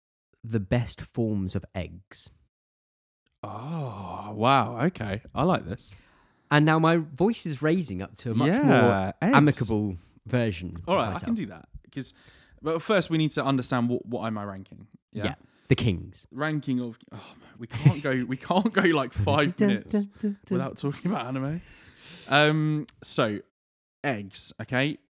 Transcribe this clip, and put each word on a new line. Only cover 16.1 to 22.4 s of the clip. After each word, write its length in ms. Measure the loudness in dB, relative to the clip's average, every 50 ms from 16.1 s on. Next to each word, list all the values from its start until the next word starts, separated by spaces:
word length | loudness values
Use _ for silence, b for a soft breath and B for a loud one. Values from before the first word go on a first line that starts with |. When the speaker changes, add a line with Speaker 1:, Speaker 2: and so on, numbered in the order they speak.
| -16 -18 -18 -14
Speaker 2:
Ranking 480 | -8 -6 -4 -2 -4 -4 -2 -2 -2 -2
of, 160 | -2 -4 -8 -12 -18 -20 -18
oh, 20 | -18 B B B B
man, 100 | B B B B
we 80 | -14
can't 340 | -10 -2 4 6 6 6 4
go, 240 | 0 -2 0 0 -2
we 80 | -4 -6
can't 380 | -6 -2 0 2 2 2 2 2
go, 80 | 4
like, 320 | 4 4 4 2 0 -2 -2
Speaker 1:
<laughs> 160 | -2 0 2
Speaker 2:
five 260 | 4 4 4 2 2
Speaker 1:
Dun, 120 | 2 2 2
Speaker 2:
minutes 240 | 2 0 -2 -2 -2
Speaker 1:
dun, 180 | -2 -2 -2 -6 -6
dun, 180 | -4 -4 -4 -6 -6
dun. 120 | -4 -4
Speaker 2:
without 180 | -2 -2 -4 -8
talking 340 | -6 -4 -4 -4 -4 -4 -4
about 160 | -2 -2 -4
anime. 340 | -4 -4 -4 -2 -4 -4 -6 -8 B B B B B B B B B B B B
Um, 600 | B 4 4